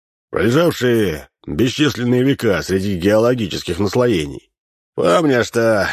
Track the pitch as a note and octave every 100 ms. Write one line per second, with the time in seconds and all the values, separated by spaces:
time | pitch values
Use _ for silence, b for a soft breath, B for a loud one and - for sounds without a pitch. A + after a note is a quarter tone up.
0 | _ _ _ - G#2 B2+ E3+ - B2 A#2
1 | G2+ D2+ - _ - D2 B2 A2+ D3 A2
2 | A#2+ B2 C3 C3 A#2 F2 D2 F#2+ G2 F#2
3 | F2+ G#2+ A#2 B2+ G2+ D#2 - E2+ G2+ A#2+
4 | B2 G2 D2+ C2 - _ _ _ _ -
5 | E3 F3+ D#3+ B2+ A2 A#2 A2+ G#2+ F#2